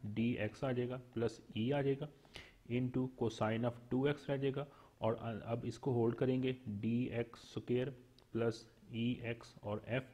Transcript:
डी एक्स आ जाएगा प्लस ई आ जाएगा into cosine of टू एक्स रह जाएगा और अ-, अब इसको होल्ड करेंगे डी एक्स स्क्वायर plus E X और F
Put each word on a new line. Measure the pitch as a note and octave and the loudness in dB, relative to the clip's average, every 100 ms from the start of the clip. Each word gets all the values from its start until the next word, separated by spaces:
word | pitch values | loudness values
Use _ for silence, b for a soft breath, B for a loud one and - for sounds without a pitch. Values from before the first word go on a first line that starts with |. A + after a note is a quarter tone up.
| G#2 | -4
डी | G#2+ A#2 - | 2 2 2
एक्स | G#2+ - | -2 0
आ | C3+ | 0
जाएगा | B2 B2 B2+ - | 0 -2 -4 -6
प्लस | A#2 A#2 - - G#2 | -2 0 -2 -6 0
ई | A#2 | 2
आ | C#3+ | 4
जाएगा | C#3 C#3 D3+ B B B B B - | 2 0 -4 B B B B B -2
into | B2 B2+ B2+ B2+ - | 0 2 0 -2 0
cosine | A#2 - A2 A2+ A#2+ | -2 2 2 2 0
of | A#2+ - | -2 -2
टू | B2+ C#3 | 2 2
एक्स | C#3+ - | 0 -2
रह | C#3 | 0
जाएगा | C3+ C#3 D3+ B B - | 0 0 -6 B B -2
और | A2+ A#2 | 0 0
अ-, | A#2 G#2+ | -4 -6
अब | A2 A#2 B2 | -2 -2 -2
इसको | - C#3 | -4 0
होल्ड | A#2+ A#2 A#2+ | 4 4 4
करेंगे | C3 B2+ C3 B2+ A2 | 2 4 2 -2 -6
डी | G#2 A2+ A#2 B2+ | -2 2 2 2
एक्स | A#2 A#2+ - - | -2 -4 -8 -10
स्क्वायर | - - B2 C3 B2+ - - - | -8 0 2 0 -6 -18 -20 -6
plus | A2+ A#2 A2+ - - - | 0 0 0 -10 -20 -10
E | A2+ A#2 A#2+ A2+ | -2 0 0 -4
X | A#2 - - | -6 -10 -10
और | G#2 G#2+ - | -6 -4 -2
F | B2+ C3 | -2 -2